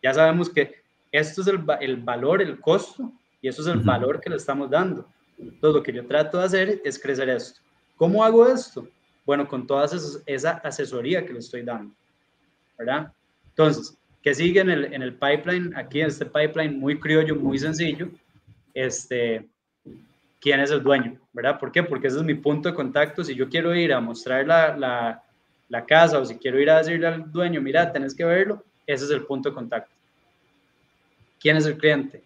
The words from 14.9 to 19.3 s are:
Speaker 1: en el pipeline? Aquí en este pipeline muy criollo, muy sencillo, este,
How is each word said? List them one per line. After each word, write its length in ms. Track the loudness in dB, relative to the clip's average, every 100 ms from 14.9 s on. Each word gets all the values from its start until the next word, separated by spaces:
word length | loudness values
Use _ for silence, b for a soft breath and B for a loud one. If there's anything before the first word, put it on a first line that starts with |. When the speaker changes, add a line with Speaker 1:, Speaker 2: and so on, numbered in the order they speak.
Speaker 1:
en 100 | -6
el 100 | -10
pipeline? 640 | -4 -2 0 -2 -4 -4 -10
Aquí 260 | -6 -2
en 60 | -2
este 180 | -2 -4
pipeline 540 | 0 0 0 -4 -2
muy 200 | -2 -2
criollo, 360 | 2 2 4 0
muy 240 | 0 0
sencillo, 500 | -2 -2 -2 -4 -8 -12 _ _ _ -20 _
este, 760 | -6 -4 -4 -6 -2 -2